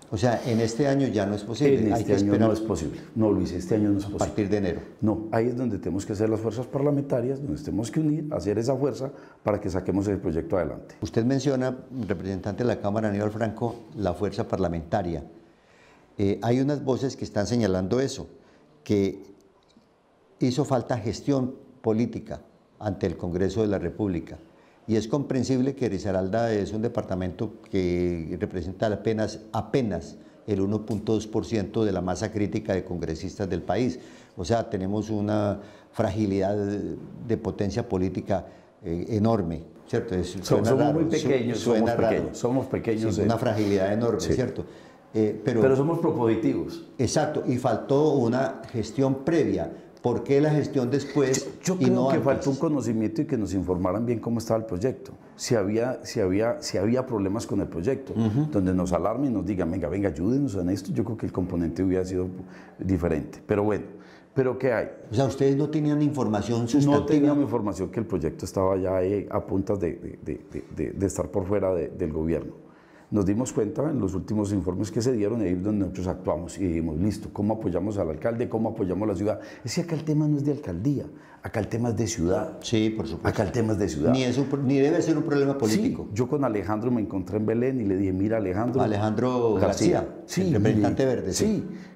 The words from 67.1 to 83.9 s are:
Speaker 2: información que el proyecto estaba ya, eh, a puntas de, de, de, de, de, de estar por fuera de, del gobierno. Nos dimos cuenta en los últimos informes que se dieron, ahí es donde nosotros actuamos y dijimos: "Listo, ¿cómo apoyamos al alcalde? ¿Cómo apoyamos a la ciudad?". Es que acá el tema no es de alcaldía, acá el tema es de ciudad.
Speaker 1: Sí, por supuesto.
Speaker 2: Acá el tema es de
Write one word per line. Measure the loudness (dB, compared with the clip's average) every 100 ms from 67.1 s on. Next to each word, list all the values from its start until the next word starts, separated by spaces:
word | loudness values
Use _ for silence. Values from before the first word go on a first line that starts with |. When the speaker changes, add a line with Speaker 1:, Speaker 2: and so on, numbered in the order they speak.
| 4 4 4
Speaker 2:
información | 2 0 -2 -2 -4
que | -4
el | -2
proyecto | -2 -2 -4
estaba | -4 0 2 2
ya, | 2 2
eh, | 2 0 -2
a | -4
puntas | -2 -2 0 0
de, | -2
de, | -4 -10 -12
de, | -10 -10 -8
de, | -12 -12 -6
de, | -4
de | 0 -2
estar | 0 -2
por | -2 0
fuera | 0 2
de, | 0 -2
del | -4 -4
gobierno. | -2 0 -2 -4 -12 -20 -20 -20 -20 -4
Nos | 0 2
dimos | 0 0
cuenta | -2 -2 -2 -2
en | 0
los | -2
últimos | -2 -2 -2 0
informes | 0 -2 -2 -2
que | -2
se | 0
dieron, | 2 0 0
ahí | 0
es | 0
donde | 0 0
nosotros | -2 -2 -4
actuamos | -2 -2 -2 -4 -4
y | -2
dijimos: | 0 -2 0
"Listo, | 0 -2 -6
¿cómo | -2 0
apoyamos | 0 0 -2 -2 -2
al | -2
alcalde? | -2 -2 -2 -2
¿Cómo | 0 -2
apoyamos | 0 -2 0 0
a |
la | 0
ciudad?". | 0 -2 -6 -12
Es | -6
que | -4
acá | -2
el | -4
tema | 0 2 4
no | 2
es |
de | 2
alcaldía, | -2 -4 -2 0 0 -4 -12 -20 -14
acá | -6 -2
el | -2
tema | 0 0
es | 0
de | -2
ciudad. | 0 2 2 0 -8
Speaker 1:
Sí, | 0 2 2
por | 0 -4
supuesto. | -2 0
Speaker 2:
Acá | 2
el | 0
tema | 0 0
es | 2
de | 0